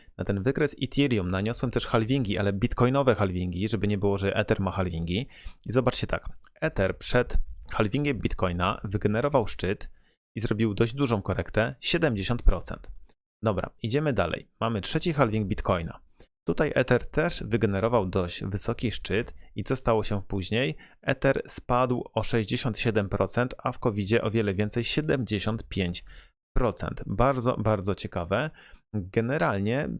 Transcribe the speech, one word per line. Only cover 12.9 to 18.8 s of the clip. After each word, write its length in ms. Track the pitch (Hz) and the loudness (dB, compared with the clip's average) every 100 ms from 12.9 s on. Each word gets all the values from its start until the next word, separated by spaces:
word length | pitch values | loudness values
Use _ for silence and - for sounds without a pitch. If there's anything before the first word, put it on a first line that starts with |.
| - - _ _ - | -14 -16 _ _ -2
Dobra, 280 | 110 90 - - | 0 0 -4 -6
idziemy 300 | 110 139 151 | -2 0 2
dalej. 360 | 101 85 - - - | 2 0 -2 -8 -4
Mamy 200 | 113 107 | -2 -2
trzeci 320 | - 160 175 | -2 -2 0
halving 340 | 147 120 110 95 | 2 2 2 -2
Bitcoina. 540 | 101 - 90 82 - - _ - _ | -2 0 0 -2 -10 -18 _ -20 _
Tutaj 280 | - 170 156 | -4 0 2
Ether 320 | - 127 123 - | 2 4 2 2
też 380 | 151 170 - | -2 0 -2
wygenerował 600 | 107 107 104 98 113 120 92 | -2 0 2 2 2 2 2
dość 380 | 98 87 - | 0 -2 -4
wysoki 480 | 101 104 - 120 | -4 -4 -4 -2